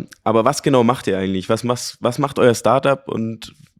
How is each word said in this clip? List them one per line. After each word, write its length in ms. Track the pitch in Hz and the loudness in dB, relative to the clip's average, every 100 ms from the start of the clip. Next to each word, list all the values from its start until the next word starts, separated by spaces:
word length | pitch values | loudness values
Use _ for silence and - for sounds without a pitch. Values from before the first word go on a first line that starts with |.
| - - | -8 -8
Aber 200 | - 110 | 0 2
was 200 | 113 143 | 2 0
genau 180 | - 131 | 2 2
macht 240 | 117 127 - | 2 0 -2
ihr 100 | 95 | -2
eigentlich? 320 | 95 95 92 | -2 -4 -2
Was, 180 | 113 120 | -2 -2
was, 300 | 123 - - | -4 -6 -4
was 180 | 110 123 | -4 -2
macht 220 | 143 - | -4 2
euer 160 | 127 113 | 2 4
Startup? 500 | - 127 139 135 - | 2 2 2 -2 -4
Und 480 | 113 113 113 - - _ _ | -6 -6 -8 -16 -20 _ _